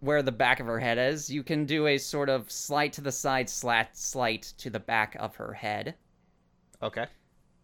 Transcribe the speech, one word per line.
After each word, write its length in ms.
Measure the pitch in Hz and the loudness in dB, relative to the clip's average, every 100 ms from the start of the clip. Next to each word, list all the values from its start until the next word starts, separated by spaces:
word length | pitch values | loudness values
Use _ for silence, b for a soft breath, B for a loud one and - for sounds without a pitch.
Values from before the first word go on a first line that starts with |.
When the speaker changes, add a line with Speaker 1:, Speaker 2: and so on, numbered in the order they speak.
Speaker 1:
where 220 | 135 147 | 2 2
the 100 | 131 | 2
back 280 | 110 127 131 | 4 4 4
of 60 | 117 | 2
her 120 | 113 | 0
head 160 | 123 117 | 2 2
is, 300 | 131 151 - | 2 0 -4
you 140 | 143 | -6
can 220 | 135 151 143 | -2 0 0
do 200 | 156 151 | 2 4
a 120 | 139 | 2
sort 300 | - 147 139 | 0 0 2
of 200 | 131 107 | 0 -2
slight 440 | - - 147 147 | -8 -2 0 0
to 60 | - | 0
the 100 | 139 | -6
side, 360 | - 143 131 123 | -2 0 0 0
slat, 480 | - 123 113 113 - | -2 2 2 2 -4
slight 580 | - 135 120 113 - - | -6 -2 0 -2 -8 -12
to 120 | 127 | -8
the 100 | 107 | -6
back 360 | 107 113 107 - | 0 0 0 -4
of 140 | 107 - | -10 -8
her 160 | 110 | -10
head. 420 | 107 107 104 123 - _ _ _ _ _ _ _ _ | -8 -6 -6 -6 -12 _ _ _ _ _ _ _ _
Speaker 2:
Okay. 240 | 110 113 120 - _ _ _ _ | -6 -6 -8 -10 _ _ _ _